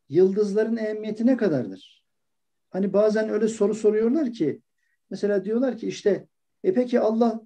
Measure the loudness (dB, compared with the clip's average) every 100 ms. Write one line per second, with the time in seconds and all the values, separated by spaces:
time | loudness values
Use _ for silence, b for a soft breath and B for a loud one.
0 | _ 2 4 2 0 0 -2 -2 -4 -6
1 | -8 0 2 2 2 0 -4 -10 -20 _
2 | _ _ _ _ _ _ _ -4 -2 2
3 | 2 2 -2 -2 -2 0 -2 2 2 2
4 | 0 0 -2 -2 -4 -4 _ _ _ _
5 | _ -6 -2 -2 -2 -2 -2 -4 -8 -2
6 | 0 0 -4 _ _ _ -2 0 2 2
7 | 2 2 0 0